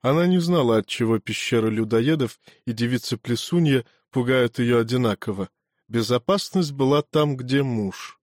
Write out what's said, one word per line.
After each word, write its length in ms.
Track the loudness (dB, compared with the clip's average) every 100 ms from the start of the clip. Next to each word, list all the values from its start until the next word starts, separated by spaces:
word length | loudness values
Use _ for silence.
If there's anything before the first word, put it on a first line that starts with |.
Она 260 | 2 2 4
не 120 | 2
знала, 380 | 2 2 4 2
отчего 420 | 0 -4 0 0
пещера 480 | -2 -8 -2 0 0
людоедов 720 | -2 0 0 2 0 -2 -6 -20 _ -10
и 60 |
девица-плесунья 1120 | -4 -2 -2 -4 -8 -4 -6 -2 0 2 2 -2 _ _
пугают 480 | -4 0 2 0 0
её 200 | 2 2
одинаково. 720 | 2 0 0 -2 -6 -6 -8 _ _ _ _
Безопасность 800 | -4 0 -2 0 -2 0 -2 -2
была 300 | 0 2 2
там, 340 | 2 0 0 -2
где 280 | -2 0
муж. 540 | 0 -2 -4 -6 -18 -20